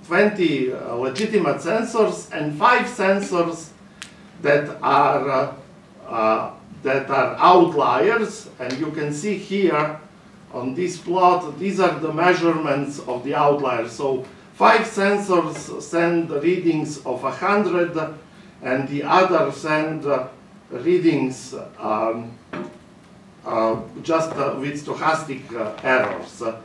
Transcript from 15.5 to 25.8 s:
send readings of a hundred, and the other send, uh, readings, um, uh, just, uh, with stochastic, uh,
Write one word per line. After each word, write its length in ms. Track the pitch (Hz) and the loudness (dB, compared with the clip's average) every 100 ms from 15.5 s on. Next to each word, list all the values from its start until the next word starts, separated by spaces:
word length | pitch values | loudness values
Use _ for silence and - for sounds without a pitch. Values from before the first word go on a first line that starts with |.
| 147 - - | -8 -10 -12
send 480 | - 170 170 170 160 | -4 0 2 2 0
readings 680 | 147 160 180 170 156 147 - | 0 0 2 0 0 -4 -6
of 200 | 139 123 | -6 -4
a 80 | 135 | -4
hundred, 680 | - 190 208 180 175 170 160 156 147 - - - - | -2 2 2 2 0 0 -2 -6 -10 -20 -20 -20 -12
and 240 | 127 135 135 | -4 -2 -2
the 160 | 143 | -4
other 480 | 147 170 185 160 143 | 2 4 4 2 0
send, 560 | - 160 156 156 147 139 | -2 -2 0 0 -4 -2
uh, 220 | 131 127 - - - - | -2 -4 -14 -20 -20 -12
readings, 840 | 120 147 180 160 143 131 127 - 113 - - | -4 2 4 4 2 -2 -4 -12 -14 -14 -10
um, 500 | - 107 113 117 117 - - - - - - - - - - - | -4 0 0 -4 -8 -16 -14 -12 -12 -16 -20 -20 -20 -20 -20 -14
uh, 360 | - 117 113 107 - - | -4 0 0 0 -6 -10
just, 260 | - 165 160 143 | 0 0 0 -2
uh, 180 | 135 131 | -4 -2
with 300 | 143 143 - | -6 -8 -8
stochastic, 680 | - 160 160 139 131 120 | -2 0 0 -4 -10 -10
uh, 220 | 117 107 - | -8 -8 -4